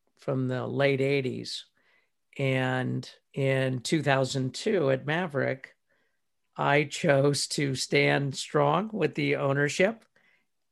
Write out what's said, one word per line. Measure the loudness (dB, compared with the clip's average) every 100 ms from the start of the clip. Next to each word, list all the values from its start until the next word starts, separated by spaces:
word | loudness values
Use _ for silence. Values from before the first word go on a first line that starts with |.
| _ _
from | -4 -2 0
the | -2 -4
late | -2 0 0
eighties. | 0 0 -2 -6 -10 -12 -14 _ _ _ _ _ _ -4
And | -2 0 0 -2 -2 -4 -8 -16 _
in | -2 0 2 0 -2
two | -2 0
thousand | 2 2 2 0 -4
two | -4 -2 2 2
at | 0 0
Maverick, | -4 -2 -2 -2 -4 -10 _ _ _ _ _ _ _ _ -2
I | 2 2
chose | 0 -2 2 4 4 2 -2
to | -2 -2
stand | -2 0 2 4 2 0
strong | -4 -2 2 2 2 -2
with | -2 -2
the | 0 0 0
ownership | 0 2 0 2 2 0 _ _ _ _ _ _ _